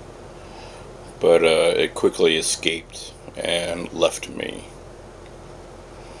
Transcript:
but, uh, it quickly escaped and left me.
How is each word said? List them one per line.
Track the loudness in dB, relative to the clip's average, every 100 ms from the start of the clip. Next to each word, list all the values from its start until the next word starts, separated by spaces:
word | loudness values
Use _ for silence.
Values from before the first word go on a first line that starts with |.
| -16 -16 -16 -16 -16 -14 -14 -14 -16 -16 -16 2
but, | 6 8
uh, | 8 6 6 4
it | 2
quickly | 4 2 6 6 6
escaped | 2 0 0 -2 -4 -14 -14 -16 -14 -6
and | -2 0 0 -4 -6
left | 2 2 2 -8
me. | -6 -6 -8 -12 -16 -16 -16 -18 -18 -16 -16 -16 -16 -16 -18 -16 -16 -16 -16